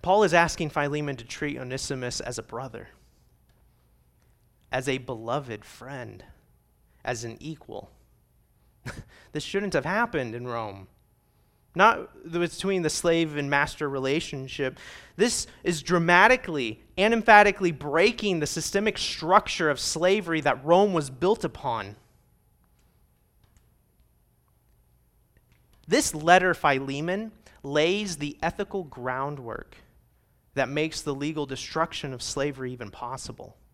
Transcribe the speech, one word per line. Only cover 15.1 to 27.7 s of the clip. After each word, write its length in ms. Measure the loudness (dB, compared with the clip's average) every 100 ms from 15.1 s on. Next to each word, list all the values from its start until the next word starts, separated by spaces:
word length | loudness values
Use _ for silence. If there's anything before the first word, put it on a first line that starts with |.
This 320 | 0 2 2 -6 -6
is 200 | -4 -4
dramatically 1000 | 0 2 6 8 8 6 2 -4 -4 -6 -12 0
and 160 | 2
emphatically 560 | 2 10 10 10 4 0
breaking 680 | 0 -2 4 4 2 -2 0
the 60 | -2
systemic 500 | -4 -2 0 0 -2
structure 720 | -6 -6 4 4 4 -2 0
of 80 | 0
slavery 640 | -4 0 2 2 0 0
that 240 | 0 0
Rome 280 | 4 6 6
was 180 | 2 -2
built 340 | -2 0 2
upon. 500 | -2 -6 -6 -4 -6 -14 _ _ _ _ _ _ _ _ _ _ _ _ _ _ _ _ _ _ _ _ _ _ _ _ _ _ _ _ _ _ _ _ _ _ _ _ _ _ 2
This 260 | 2 2
letter, 420 | -2 6 8 6
Philemon, 760 | 2 2 2 -2 -4 -2 -4 -6 -14 -20 -14
lays 540 | -2